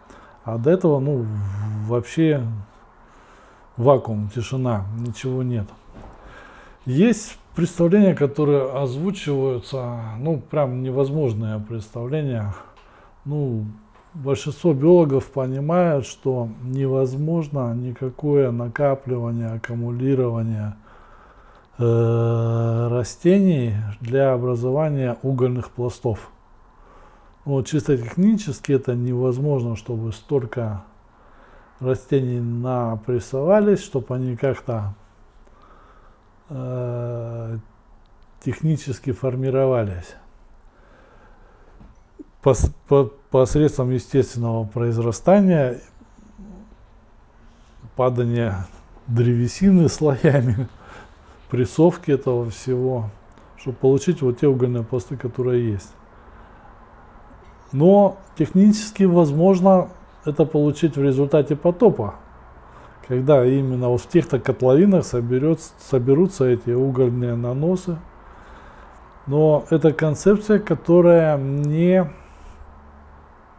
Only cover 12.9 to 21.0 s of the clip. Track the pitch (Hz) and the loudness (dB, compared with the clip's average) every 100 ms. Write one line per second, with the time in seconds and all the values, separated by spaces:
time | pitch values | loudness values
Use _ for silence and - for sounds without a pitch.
12.9 | - - _ 139 147 139 113 107 107 _ | -20 -20 _ -8 -6 -4 -4 -8 -12 _
13.9 | _ _ 165 135 135 - - 175 139 151 | _ _ -10 -6 -4 -6 -2 0 2 4
14.9 | 175 156 135 - 139 131 135 143 175 175 | 6 4 0 -4 -6 -4 -4 -2 0 2
15.9 | 147 - - 135 127 117 110 123 131 135 | 0 -4 -6 -4 -4 -4 -8 -8 -4 -2
16.9 | 131 131 131 156 170 151 143 123 117 123 | 0 -2 -2 -2 -2 -4 -4 -4 -4 -6
17.9 | 117 131 - 151 143 131 120 120 113 143 | -8 -10 -6 0 2 2 -2 -6 -2 0
18.9 | 135 127 123 117 117 113 113 - 117 120 | -2 -4 -6 -4 -4 -6 -8 -8 -8 -6
19.9 | 120 131 131 123 113 113 110 107 107 - | -4 0 0 0 -2 -4 -4 -6 -10 -16
20.9 | - | -20